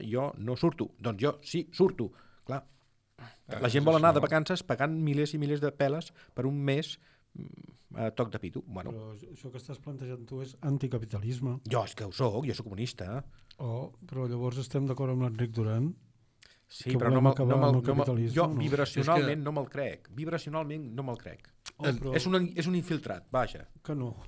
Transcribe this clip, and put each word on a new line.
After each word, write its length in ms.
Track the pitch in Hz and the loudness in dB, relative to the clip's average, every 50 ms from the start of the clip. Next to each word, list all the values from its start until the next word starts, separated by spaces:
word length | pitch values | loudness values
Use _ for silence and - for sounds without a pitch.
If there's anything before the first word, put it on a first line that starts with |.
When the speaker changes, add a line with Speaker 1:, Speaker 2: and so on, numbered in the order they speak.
| - 107 | -6 -4
Speaker 1:
jo 220 | 113 123 139 143 - - | -2 -2 -2 -2 -4 -6
no 180 | 101 120 127 | -4 -4 0
surto.» 380 | - - 165 - - 110 - - - | 2 2 2 2 0 -4 -6 -6 -6
Doncs 220 | 95 120 107 95 | -4 -4 -2 0
jo 120 | 127 147 - - - | 0 0 0 -2 -6
sí 220 | - - 170 160 - - | -6 -4 -4 -4 -4 2
surto. 340 | - 196 185 - - 113 95 - - - - - - _ - | 4 4 4 4 2 -4 -6 -6 -12 -20 -20 -20 -16 _ -8
Clar. 160 | 131 139 - - _ _ _ _ _ _ _ _ _ - | -8 -8 -8 -10 _ _ _ _ _ _ _ _ _ -20
Speaker 2:
Ah, 400 | 117 - - _ _ - 120 107 | -20 -20 -20 _ _ -10 -4 -2
Speaker 1:
La 80 | 123 117 | 0 2
gent 140 | 117 143 147 | 2 4 6
Speaker 2:
és 20 | |
Speaker 1:
vol 120 | 160 160 156 | 6 6 8
anar 120 | 156 170 147 | 8 6 6
Speaker 2:
això. 80 | 147 | 6
Speaker 1:
de 60 | 147 143 | 4 2
vacances 340 | 156 160 151 - 185 175 - | 2 0 0 0 -2 -2 -2
pagant 320 | - 156 131 139 151 160 160 160 | -2 -2 0 0 0 0 0 0
milers 300 | 147 143 147 151 147 160 | 2 2 2 0 0 0
i 20 | 151 | -2
milers 220 | 147 143 147 143 | 0 0 0 0
de 140 | 147 143 - | 0 -2 0
peles 400 | - 143 135 147 160 - - - - - - _ | 2 2 2 2 0 -4 -10 -14 -20 -20 -10 _
per 120 | - 123 143 | -2 -2 0
un 80 | 143 143 139 | 0 0 2
mes, 320 | 139 135 147 156 - - - _ _ _ _ _ _ - | 2 2 0 0 -2 -8 -14 _ _ _ _ _ _ -16
mm, 600 | - - - - - - - - - _ - - 110 | -14 -14 -14 -16 -18 -20 -20 -20 -20 _ -12 -6 -4
a 120 | 113 110 | -4 -2
toc 200 | - - 120 107 | 0 -2 -2 -2
de 80 | 92 104 | -4 -6
pito. 240 | - 85 - - - | -8 -8 -8 -8 -10
Bueno. 260 | - 92 92 90 120 | -8 -8 -8 -8 -8
Speaker 3:
Però 200 | 110 110 110 110 107 | -10 -10 -10 -12 -14
això, 140 | 104 - - 160 | -16 -16 -18 -18
això 160 | - - 131 | -16 -14 -14
que 60 | 120 123 | -14 -14
estàs 200 | - - 135 - - | -14 -14 -14 -14 -12
plantejant 400 | 156 139 127 131 123 127 120 117 | -12 -10 -10 -10 -10 -10 -10 -12
tu 140 | - 135 131 | -10 -10 -10
és 140 | 135 131 - - | -10 -10 -10 -6
anticapitalisme. 960 | - 139 139 139 143 123 123 117 110 107 - 98 101 117 127 123 135 127 123 127 - 110 | -2 -2 0 0 0 -2 -2 -4 -4 -4 -6 -4 -4 -4 -4 -2 -2 -2 -4 -4 -4 -2
Speaker 1:
Jo 140 | 117 117 104 | 0 0 0
és 100 | - - | -2 -6
que 120 | - 110 | -10 -10
ho 60 | 98 | -8
soc, 340 | - - 131 117 98 123 151 127 | -2 0 0 0 0 0 -2 -2
jo 60 | 107 | -4
soc 100 | - 113 | -4 -6
comunista. 600 | 110 98 98 120 120 - - 92 92 110 139 143 - - - - - - - | -8 -6 -6 -6 -6 -6 -8 -8 -6 -6 -6 -8 -10 -16 -20 -20 -20 -14 -8
Speaker 3:
Oh, 320 | 127 117 113 120 147 - - - 185 - | -6 -6 -4 -4 -6 -8 -12 -16 -16 -10
però 180 | 135 131 127 120 | -6 -4 -4 -2
llavors 300 | 120 120 123 123 120 135 | -2 -2 -2 -2 -2 -4
estem 300 | 127 - - 139 139 135 | -4 -2 -2 0 0 0
d'acord 240 | 127 131 135 131 | 0 0 0 0
amb 100 | 127 127 127 | 0 0 0
l'Enric 280 | 120 110 110 120 113 | 0 0 0 -2 -2
Duran, 420 | 110 117 110 107 110 113 135 165 - - - - _ _ _ _ _ _ - - _ _ _ _ | 0 0 0 2 2 2 2 0 -2 -6 -12 -20 _ _ _ _ _ _ -20 -20 _ _ _ _
Speaker 1:
Sí, 180 | - - - 120 | -18 -8 -2 0
Speaker 3:
que 80 | 131 123 | 2 4
Speaker 1:
però 120 | 113 120 | 4 6
no 80 | 131 127 | 6 8
Speaker 3:
volem 40 | 131 | 8
Speaker 1:
me'l, 80 | 135 131 | 8 6
Speaker 3:
acabar 160 | - 135 123 | 6 4 4
Speaker 1:
no 60 | 131 135 | 6 6
me'l, 100 | 139 143 | 6 6
Speaker 3:
amb 80 | 131 | 6
el 60 | 127 123 | 6 6
Speaker 1:
no 100 | 139 139 | 4 4
me'l, 100 | 143 143 | 4 4
Speaker 3:
capitalisme, 300 | 131 123 117 117 113 123 | 4 2 2 2 2 4
Speaker 1:
jo 100 | 160 170 160 | 4 2 4
Speaker 3:
no? 80 | 151 | 2
Speaker 1:
vibracionalment 720 | 127 147 147 139 143 139 - - 139 139 151 170 175 139 143 | 0 2 2 2 2 2 0 0 0 4 4 6 6 4 4
Speaker 2:
És 80 | 147 156 | 2 0
que 60 | 139 | -2
Speaker 1:
no 80 | 147 | -2
me'l 160 | 151 147 131 - | -2 -2 -4 -4
crec. 380 | - 139 139 123 131 - - - 90 | -4 -4 -4 -4 -6 -8 -12 -14 -10
Vibracionalment 720 | 127 156 160 170 160 - 151 147 160 156 143 151 156 147 120 113 | -8 -4 -4 -4 -4 -4 -4 -4 -4 -4 -4 -6 -8 -8 -8 -6
no 80 | 131 139 | -6 -4
me'l 140 | 127 117 113 | -4 -6 -6
crec. 320 | - 87 82 - - - _ _ _ - - - | -8 -12 -16 -16 -18 -20 _ _ _ -18 -10 -4
Speaker 3:
Oh, 60 | 147 | -2
però 300 | 147 127 113 135 135 131 | 0 0 0 -2 -2 -2
Speaker 1:
És 100 | - - | 0 2
un, 100 | 185 185 185 180 170 - | 2 2 2 2 0 0
és 100 | 170 151 180 | -2 0 0
un 80 | 180 175 | 0 0
infiltrat, 480 | 165 - 165 143 - - 95 90 - - | 0 0 -2 -4 -2 -6 -8 -8 -8 -2
vaja. 380 | 127 127 120 107 - - - - - - - | 0 0 0 0 -2 -8 -14 -18 -20 -14 -8
Speaker 3:
Que 100 | - 151 | -6 -4
no. 220 | 139 123 117 110 - - | -4 -4 -6 -6 -10 -14